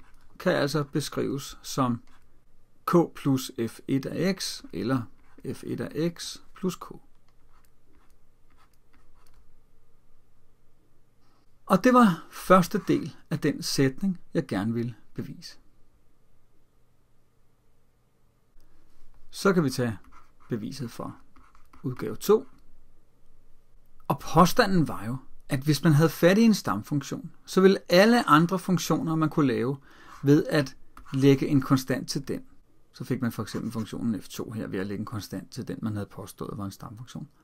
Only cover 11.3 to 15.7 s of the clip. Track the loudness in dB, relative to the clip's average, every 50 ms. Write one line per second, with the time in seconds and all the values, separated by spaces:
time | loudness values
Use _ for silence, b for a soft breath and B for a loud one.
11.3 | -20 _ _ -20 -20 -10 -2 2 2 4 6 6 8 8 8 6 4 0 -6 -14
12.3 | -16 -2 4 6 6 6 6 4 -2 -4 -2 0 0 0 -2 -6 -12 -14 -10 -8
13.3 | -4 -2 -2 -2 -2 -4 -6 -4 0 2 2 2 0 0 -2 -2 -4 -4 -8 -6
14.3 | -4 -4 -4 -2 -4 -4 -2 -2 -2 -4 -4 -6 -8 -12 -16 -14 -12 -10 -10 -10
15.3 | -12 -16 -18 -20 -20 -20 -20 -20